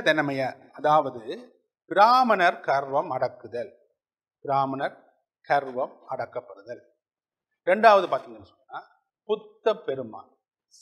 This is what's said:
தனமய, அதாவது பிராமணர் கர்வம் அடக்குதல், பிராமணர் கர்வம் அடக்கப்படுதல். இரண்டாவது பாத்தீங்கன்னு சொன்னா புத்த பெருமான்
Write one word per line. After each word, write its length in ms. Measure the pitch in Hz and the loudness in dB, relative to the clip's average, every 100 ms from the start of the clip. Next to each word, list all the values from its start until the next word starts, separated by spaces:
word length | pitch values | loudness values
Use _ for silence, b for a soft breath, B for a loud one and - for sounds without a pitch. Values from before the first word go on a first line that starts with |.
தனமய, 400 | 175 156 143 135 127 - - | 2 2 0 -2 -6 -8 -20
அதாவது 480 | - 147 156 135 123 113 202 247 _ _ _ - | -4 2 2 2 -8 -14 -16 -18 _ _ _ -2
பிராமணர் 640 | 165 220 254 240 196 175 - | 4 6 6 4 4 2 2
கர்வம் 480 | - 139 139 139 151 | -2 -2 0 -4 -2
அடக்குதல், 600 | 131 127 - 113 117 107 - _ _ _ _ _ _ 139 | -4 -4 -6 -12 -10 -10 -14 _ _ _ _ _ _ -4
பிராமணர் 500 | 139 135 143 160 - _ _ _ _ - | -2 -2 -4 -8 -8 _ _ _ _ -2
கர்வம் 460 | 143 135 123 147 - - | -2 -2 -8 -8 -10 -14
அடக்கப்படுதல். 760 | 127 117 120 - 101 110 - _ _ _ _ _ _ _ _ 170 | -12 -10 -12 -14 -16 -16 -18 _ _ _ _ _ _ _ _ -2
இரண்டாவது 400 | 196 220 196 170 | 4 6 6 4
பாத்தீங்கன்னு 440 | 139 123 110 101 | -4 -8 -20 -20
சொன்னா 280 | _ _ 147 - _ _ _ - | _ _ -18 -18 _ _ _ -8
புத்த 440 | 214 - _ 226 208 | -8 -8 _ -4 -4
பெருமான் 520 | - 135 117 104 - _ _ _ _ - | -6 -8 -8 -14 -20 _ _ _ _ -2